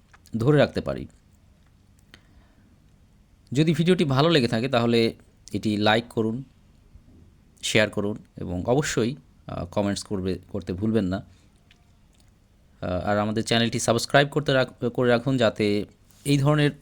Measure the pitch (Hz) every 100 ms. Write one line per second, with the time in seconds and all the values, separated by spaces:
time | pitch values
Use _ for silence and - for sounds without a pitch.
0 | _ - _ - 120 147 113 95 - 65
1 | 69 - _ _ _ _ _ _ _ _
2 | _ - _ - _ _ _ _ _ _
3 | _ _ _ _ _ 123 160 160 170 180
4 | 156 131 160 160 117 110 135 123 117 117
5 | 113 - _ _ - 101 110 104 107 113
6 | 117 - 110 117 135 _ _ _ _ -
7 | - - - _ _ _ - 113 104 104
8 | 101 113 - - 92 90 113 131 143 -
9 | 113 147 _ _ - - 92 - 101 98
10 | - 101 92 90 - 101 85 92 110 110
11 | 92 95 - - _ _ _ _ _ _
12 | _ _ _ _ _ _ _ _ 95 90
13 | - 104 107 110 110 117 113 117 - 117
14 | - 139 147 151 147 135 123 - 120 120
15 | 123 117 135 131 110 - 107 104 - _
16 | _ _ 143 143 139 151 147 147